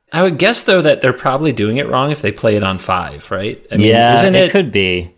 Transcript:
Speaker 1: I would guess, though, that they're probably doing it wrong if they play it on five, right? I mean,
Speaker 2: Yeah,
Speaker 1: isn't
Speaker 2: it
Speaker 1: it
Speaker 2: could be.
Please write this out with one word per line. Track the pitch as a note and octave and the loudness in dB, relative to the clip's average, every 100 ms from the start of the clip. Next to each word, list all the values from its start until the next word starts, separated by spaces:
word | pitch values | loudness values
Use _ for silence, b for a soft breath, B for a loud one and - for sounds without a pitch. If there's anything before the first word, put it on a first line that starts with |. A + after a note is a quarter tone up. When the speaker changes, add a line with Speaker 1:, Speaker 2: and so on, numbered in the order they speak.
| _ | _
Speaker 1:
I | D#3+ | -2
would | F#3 C#3+ | -2 0
guess, | F#3+ A#3 | -2 -2
though, | - F#3 | 0 2
that | D3+ C#3 | 2 2
they're | B2+ | 0
probably | B2 C3+ C3+ D#3 | 0 -2 -2 -2
doing | A2+ G#2+ A#2+ | -2 -2 -2
it | C#3+ | -2
wrong | B2+ C#3 | -2 -2
if | D3+ | -4
they | G2+ | -6
play | - A2+ | -2 0
it | G#2 | 0
on | G2 F#2 | -2 -4
five, | - F#2 E2 D2 - | -4 -4 -6 -12 -10
right? | F#2+ G#2 - - | -8 -8 -10 -6
I | G#2+ | 0
mean, | G#2+ | 4
Speaker 2:
Yeah, | A2+ A#2 | 4 4
Speaker 1:
isn't | A#2+ F#3+ F#3 | 4 4 4
Speaker 2:
it | |
Speaker 1:
it | F3+ | 2
Speaker 2:
could | G3 D3+ | 2 0
be. | G2+ F#2 F2+ F2 | 0 0 -2 -6